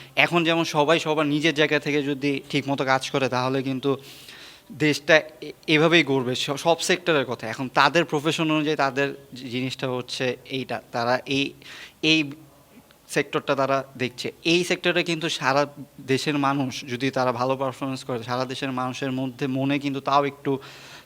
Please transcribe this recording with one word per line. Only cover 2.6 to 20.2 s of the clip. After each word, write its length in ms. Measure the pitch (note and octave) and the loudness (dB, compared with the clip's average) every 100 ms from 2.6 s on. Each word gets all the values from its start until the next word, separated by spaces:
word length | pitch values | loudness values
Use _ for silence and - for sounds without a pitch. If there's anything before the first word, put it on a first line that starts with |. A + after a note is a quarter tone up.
| C3 C#3 C3 | 0 -2 2
কাজ 240 | C3 - | 2 2
করে 200 | C#3+ B2+ | 0 0
তাহলে 340 | B2 B2+ C3+ | 0 0 -2
কিন্তু 340 | C3+ C3 C#3 C3+ - - - - - - - | -2 -2 -2 -2 -6 -20 -20 -20 -20 -20 -18
দেশটা 500 | D3 D3+ C#3 - D#3 - - | 0 0 2 4 4 4 -14
এ-, 100 | D3+ - - | -16 -12 2
এভাবেই 360 | D3+ D#3+ E3+ | 4 6 6
গড়বে 320 | C#3 C3+ B2 B2+ | 4 2 0 -2
স-, 220 | - C#3 | -4 0
সব 220 | E3+ E3 | 2 2
সেক্টরের 460 | - F3+ - D3+ B2 | 2 0 2 2 0
কথা। 220 | A2+ A2+ | -4 -6
এখন 220 | A2+ B2+ | -6 -2
তাদের 360 | C#3 C#3+ E3 D#3+ | 4 4 4 2
প্রফেশন 460 | D3+ D#3 D#3+ D#3+ | 0 0 0 0
অনুযায়ী 240 | D#3 D3+ D3 | 0 0 0
তাদের 400 | C#3 B2+ C#3 - - | 0 0 -2 -2 -14
জি-, 160 | - B2+ | -14 -8
জিনিসটা 400 | A#2+ B2+ - C3+ | -4 -4 -4 -4
হচ্ছে 480 | B2+ A#2+ - B2+ A#2+ - | -4 -6 -4 -4 -4 -8
এইটা, 360 | C3+ B2 A#2 - | -8 -6 -8 -6
তারা 280 | B2 A#2 B2+ - | -4 0 0 0
এই, 280 | C#3 C#3 - - - - - | -2 -2 -6 -20 -18 -20 -2
এই 300 | D#3 D#3+ C#3+ C#3 - - - - - - - | 2 4 2 -8 -20 -20 -20 -20 -20 -20 -4
সেক্টরটা 460 | D3 C#3+ D#3 - C#3 | -2 0 -2 -2 0
তারা 280 | C3+ C3+ C3+ - | 2 0 -2 -4
দেখছে। 340 | B2+ - B2+ - | -6 -4 -10 -4
এই 200 | E3+ F3 | 0 2
সেক্টরে 400 | F3 F3 F3 E3+ | 2 0 0 0
কিন্তু 260 | F3 D#3+ D#3+ | 0 -2 -2
সারা 360 | - C3+ C#3 C#3+ D3 B2+ - - | -2 2 2 2 -4 -18 -16 -2
দেশের 300 | C3+ D#3+ D3 | 0 2 0
মানুষ 480 | C#3 C#3+ C3 - D3 | 0 0 -2 -6 -8
যদি 260 | A#2+ C3 | -2 -2
তারা 200 | C3 B2+ | 2 0
ভালো 260 | A#2 C3 C3+ | 0 0 0
পারফরমেন্স 460 | C3+ B2 C#3 C3 | -2 -4 -6 -6
করে, 200 | - A#2+ | -6 -6
সারা 220 | A2+ B2 B2+ | -4 -4 -4
দেশের 260 | C3 C3+ | -4 -6
মানুষের 400 | B2+ B2+ B2 C#3 | -4 -4 -4 -4
মধ্যে 360 | C3 C3 A#2+ C#3 | -4 -4 -4 -4
মনে 320 | C3 C#3 C#3+ | -2 0 0
কিন্তু 200 | C#3+ C#3 | -2 -4
তাও 260 | C3+ C#3 | 0 2